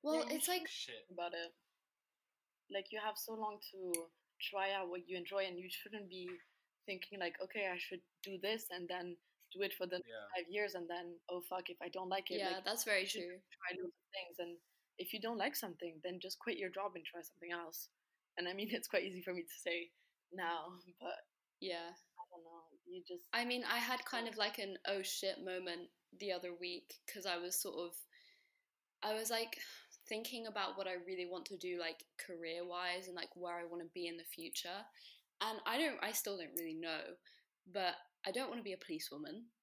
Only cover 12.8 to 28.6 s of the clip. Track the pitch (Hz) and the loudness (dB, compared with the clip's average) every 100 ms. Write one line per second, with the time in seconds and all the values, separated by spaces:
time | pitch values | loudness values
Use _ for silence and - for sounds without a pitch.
12.8 | 226 202 190 208 175 180 _ - 180 180 | 6 6 6 0 -2 -6 _ -6 -4 -2
13.8 | 180 - _ 196 175 170 170 170 _ _ | -4 -6 _ -6 -6 -4 -6 -6 _ _
14.8 | _ - 185 - 226 233 214 - 202 175 | _ -6 -4 0 0 4 2 2 -2 -4
15.8 | 175 160 175 180 185 - - 180 190 185 | -6 -4 -4 -4 -4 -4 -2 0 0 0
16.8 | 196 180 156 175 165 175 170 175 165 160 | -2 -2 -8 -8 -10 -10 -4 -4 -4 -6
17.8 | - _ _ _ _ - 175 190 208 233 | -8 _ _ _ _ -2 0 0 0 0
18.8 | - 196 196 185 180 180 170 - - 170 | 4 4 4 -2 -2 -2 -4 -4 0 0
19.8 | 170 _ _ _ _ 180 170 170 160 180 | -2 _ _ _ _ -2 2 2 -2 -10
20.8 | 180 175 - - - _ _ _ 190 170 | -16 -8 -4 -4 -8 _ _ _ -2 0
21.8 | 170 175 _ - - 175 165 170 165 - | -2 -10 _ -12 -10 -10 -14 -16 -18 -20
22.8 | 180 180 - 175 - 226 240 247 240 240 | -10 -10 -6 -8 0 2 4 2 4 4
23.8 | 240 254 - 240 233 220 208 220 196 190 | 4 2 2 0 0 4 2 4 -2 -2
24.8 | - 196 190 - 190 - 185 185 185 170 | 2 2 2 2 2 2 0 -2 0 -4
25.8 | 175 _ _ 185 202 180 180 170 180 175 | -6 _ _ -4 0 2 0 -2 -2 -4
26.8 | - - - 208 190 175 175 180 202 - | -8 -12 -8 -4 2 2 4 2 2 0
27.8 | 175 - - - - - _ _ | -2 -4 -8 -14 -20 -20 _ _